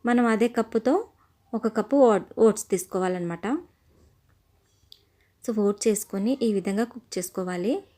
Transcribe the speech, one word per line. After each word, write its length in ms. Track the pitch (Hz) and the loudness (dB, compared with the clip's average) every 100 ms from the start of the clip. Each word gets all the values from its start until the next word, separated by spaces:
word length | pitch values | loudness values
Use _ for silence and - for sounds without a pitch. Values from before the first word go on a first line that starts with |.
| 240 | 2
మనం 180 | 240 233 | 2 2
అదే 140 | 220 233 233 | 2 0 0
కప్పుతో 360 | 220 226 247 349 466 _ _ _ _ 226 | -2 -2 0 0 -2 _ _ _ _ -4
ఒక 100 | 220 214 | -2 -2
కప్పు 200 | 208 285 247 | 0 4 6
ఓట్-, 220 | 196 - - | 4 -2 2
ఓట్స్ 200 | 220 208 - | 4 4 -4
తీసుకోవాలన్నమాట. 720 | 185 - 185 185 180 175 170 208 311 349 _ _ _ _ _ _ _ _ _ _ _ _ - _ _ _ _ | -4 -4 -4 -2 -2 -6 -6 -4 -6 -8 _ _ _ _ _ _ _ _ _ _ _ _ -20 _ _ _ _
So 80 | - 214 202 | -6 0 0
ఓట్స్ 200 | 202 226 | 2 0
వేసుకొని 420 | 202 - 196 214 269 233 | 0 -4 -4 -2 0 0
ఈ 40 | 196 | 0
విధంగా 300 | 180 196 240 | -2 -2 -4
కుక్ 160 | 233 _ 185 | -8 _ -10
చేసుకోవాలి. 580 | 180 - 180 180 190 370 - | -8 -8 -6 -4 -2 -4 -6